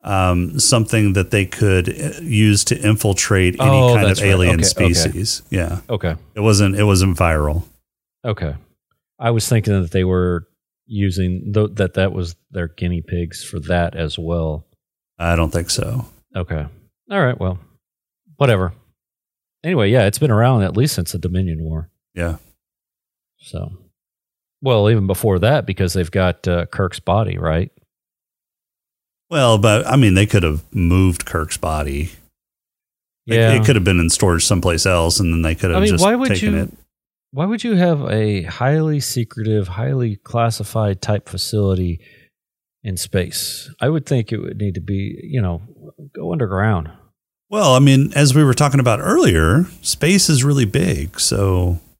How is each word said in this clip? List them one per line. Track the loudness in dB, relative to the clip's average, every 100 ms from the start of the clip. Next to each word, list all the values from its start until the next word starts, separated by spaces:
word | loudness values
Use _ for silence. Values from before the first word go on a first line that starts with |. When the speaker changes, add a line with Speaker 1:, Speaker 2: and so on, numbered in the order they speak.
Speaker 1:
um, | -2 0 2 2 -2 -2
something | 2 2 2 2 2
that | 2 0
they | 0 -2
could, | 0 2 2 0
uh, | -4 -6 -8
use | -4 2 4 2 0
to | -2
infiltrate | 0 0 0 -2 0 2 2 2
any | 2
Speaker 2:
Oh, | 4 6
Speaker 1:
kind | 4
of | 4
Speaker 2:
that's | 2
right. | 2
Speaker 1:
alien | 4 4 2
Speaker 2:
Okay, |
okay. | 0 0 0
Speaker 1:
species. | 2 0 -2 -6 -6 -6
Yeah. | -6 -4 -6 -8
Speaker 2:
Okay. | -6 -4 -6 -10 -2
Speaker 1:
It |
wasn't, | 2 4 2 2
it |
wasn't | 2 4 2 2
viral. | 0 2 0 -2 -6 _ _ _ _ _
Speaker 2:
Okay. | -8 -6 -6 -10 _ _ _ _ _ _
I | -2
was | -2 0
thinking | 0 2 0
that | 0
they | -2
were | 0 0 0 -2 -6 _ _ _ _
using, | -4 -4 -2 -4 -4 -4
th-, | -2 -2
that | -2 -4 0
that | -2
was | -2 -8 -10 _
their | -8 -8
guinea | -6 -4 -4
pigs | -6 -6 -6 -10
for | -14 -12
that | -4 -2 -2 -4
as | -8 -8
well. | -6 -4 -4 -6 -12 _ _ _ _ _
Speaker 1:
I | 0 2
don't | 2
think | -2 -4
so. | -4 -4 -6 -8 _ _ -10
Speaker 2:
Okay. | -6 -6 -8 -14 _ _ _
All | 0
right. | 0 0
Well, | -4 -6 -12 _ _ _ _ _ _ _
whatever. | 2 2 0 -6 _ _ _ _ _ _ _ _
Anyway, | -4 0 4
yeah, | 4 2
it's | 2
been | 0
around | 2 4 2
at | 0 0
least | -2
since | -2 -6
the | -6
Dominion | -4 -2 -2 -4
War. | -6 -8 -8 _ _
Speaker 1:
Yeah. | -6 -6 -6 _ _ _ _ _ _ _ _ _ _
Speaker 2:
So, | -14 -12 -12 -14 _ _ _ _ _ _ _ _
well, | 0 2 4
even | 2 0
before | 0 0 2
that, | 2 0 -2
because | -2 -2
they've | -2 -2
got, | 0 0 0 -2
uh, | -2 -4
Kirk's | -4 -4 -4
body, | -2 0 0 -4
right? | -2 -2 -2 _ _ _ _ _ _ _ _ _ _ _ _ _ _ _ _
Speaker 1:
Well, | 2 4 6
but, | 4 2 2
I | 4
mean, | 6
they | 4 4
could | 2
have | 2 -2 -6
moved | -2 2 4 2 0 -6
Kirk's | -8 -6 -6
body. | -4 -4 -4 -6 -8 -10 _ _ _ _ _ _ _ _ _ _ -2
Like, | 2
Speaker 2:
Yeah. | 4
Speaker 1:
it | 4 4
could | 2
have |
been | 4 2
in | 2
storage | 2 2 2 2
someplace | 0 0 0 0
else, | 2 2 0
and | 0
then | 0
they | 0 -2
could | 0
have | 0
Speaker 2:
I |
mean, | 2
Speaker 1:
just | 2
Speaker 2:
why | 2 2
would | 0
Speaker 1:
taken | -2 -2
Speaker 2:
you, | -2
Speaker 1:
it. | -4 -10 _ _ _ _ _
Speaker 2:
why | -6 -4
would | -4
you | -2 2
have | 2 0 0
a | -2 0 -2
highly | -4 -2 0 0 0 -2
secretive, | -4 -6 -6 -6 -2 -2 -2
highly | -6 -4 -2 -2 -6
classified | -6 -2 0 -2 -6 -2 -2 -2
type | -4 -4 -4
facility | -10 -4 -2 0 0 -2 -6 _ _ _ _ _ _ _ _
in | -10 -10
space? | -4 -4 -4 -6 -10 -12 -16 -4
I | -2
would | -2 -2
think | -2 -2
it | -6
would | -8 -6
need | -6 -6
to |
be, | -6 -6 -6 -10
you | -8 -4
know, | -2 -4 -10 -20 -20 _ -20 -12
go | -8
underground. | -4 -2 0 0 -2 -4 -14 _ _ _ _ _
Speaker 1:
Well, | 0 4 6
I |
mean, | 6 6 2 2
as | 4 4
we |
were | 4 4
talking | 2 2
about | 2 0
earlier, | 0 2 4 4 4 2 0 -4
space | -10 -2 0 2 2
is | 2
really | 2 0 0
big, | 0 -2 -2 -6 -4
so. | -4 0 0 0 0 -2 _ _